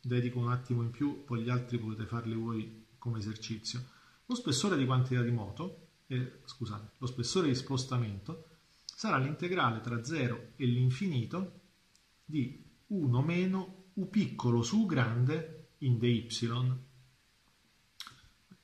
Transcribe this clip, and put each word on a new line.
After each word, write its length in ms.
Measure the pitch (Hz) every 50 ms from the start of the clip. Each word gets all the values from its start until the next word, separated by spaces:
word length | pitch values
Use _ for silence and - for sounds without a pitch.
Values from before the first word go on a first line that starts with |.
dedico 380 | - 120 123 123 120 123 123 123
un 120 | 120 120
attimo 320 | 123 123 - - 123 117
in 80 | 117 117
più, 340 | - - 147 143 139 - -
poi 180 | - 123 113
gli 80 | 113 123
altri 280 | 127 123 123 - 120 113
potete 280 | 107 110 107 110 107
farli 280 | - 117 117 107 113 113
voi 520 | 113 113 117 113 113 107 - - - - _ - _
come 200 | - 120 113 110
esercizio. 680 | 101 107 107 - - - 113 110 - - - 123 127 - - - - - - _ _
Lo 80 | - 247
spessore 420 | 247 - 151 131 - - 202 180
di 100 | 139 131
quantità 360 | 127 127 127 127 131 127 123
di 80 | 117 120
moto, 580 | 120 110 101 95 - - 165 190 - - - - _ _ _
eh, 340 | - 131 127 127 - - - -
scusate, 480 | - - - 120 104 104 107 107 - - _
lo 80 | 131
spessore 420 | 127 - 123 117 - - 185 165 143
di 60 | 123
spostamento 920 | - - - 135 127 127 - 127 123 117 104 101 98 - - 165 - - - - _ _ _ _ _ _
sarà 340 | - - - - 214 156 131
l'integrale 600 | 135 147 156 - 170 175 185 175 139 117 113 110
tra 240 | - 123 120 117 113
zero 480 | 139 165 151 127 120 110 - - - -
e 100 | - 135
l'infinito 960 | 120 120 123 127 127 127 - 202 185 147 120 107 - 160 185 190 - - - - _ _ _ _ _ _ _ _ _ _ _ _
di 400 | - 151 147 120 - - - - - - _ _ _
uno 340 | 208 185 147 123 120 127
meno 680 | 147 165 175 180 185 190 190 190 185 - - - - - _
u 140 | 202 180 -
piccolo 540 | - 214 165 127 - - - 120 117 117
su 180 | 117 - 202 220
u 60 | 220
grande 880 | 180 156 131 120 110 117 120 127 143 160 165 160 - - - - - _ _
in 200 | 143 127 120 110
de 100 | 120 120
y. 200 | 117 110 107 - - - 120 117 120 120 127 127 131 131 - - - - - _ _ _ _ _ _ _ _ _ _ _ _ _ _ _ _ _ _ - - - - - - - _ _ _ _ - -